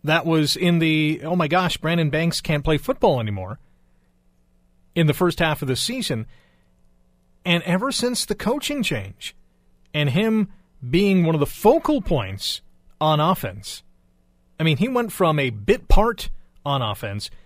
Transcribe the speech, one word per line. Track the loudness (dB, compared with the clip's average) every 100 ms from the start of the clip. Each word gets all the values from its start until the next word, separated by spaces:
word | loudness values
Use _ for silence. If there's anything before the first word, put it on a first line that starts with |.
that | 0 0 2
was | 2 0 0
in | 2 2
the, | 2 2 0 -2
"Oh | -2 -2
my | 0
gosh, | 0 0 -2
Brandon | -2 0 0
Banks | 0 -2 -2
can't | -2 -2
play | 0 -2
football | -2 0 2 2
anymore," | -2 -6 -8 -14 -18 _ _ _ _ _ _ _ _ _ _ _ _ 0
in | 2
the |
first | 2 0 0
half | -2 -2
of | -4
the | -4
season. | -4 -4 -6 -6 -8 -18 _ _ _ _ _ _ _ _ _ _ -2
And | 0
ever | 0 -2 -2
since | -4 -4 -4 -6
the | -4
coaching | -4 -4 -4 -4
change | -4 -6 -8 -14 -18 -18 _ _ _ _ _
and | -2 0
him | 0 0 0 -2 -6 _ _ -2
being | 2 4 4
one | 2 2
of |
the | -2
focal | 2 4 4 2 0
points | 0 -2 -2 -8 -8 -8 -12 -20 -18 -2
on | 0 2
offense, | 2 0 -4 -10 -14 -16 -20 _ _ _ _ _ _ -2
I |
mean, | 0 2
he | 2
went | 0 -2
from | 2 2 2
a | 0
bit | 0 0 2 6
part | 8 8 0 -6 -10 -12 _ -4
on | -4
offense | -4 -6 -8 -8 -10 -16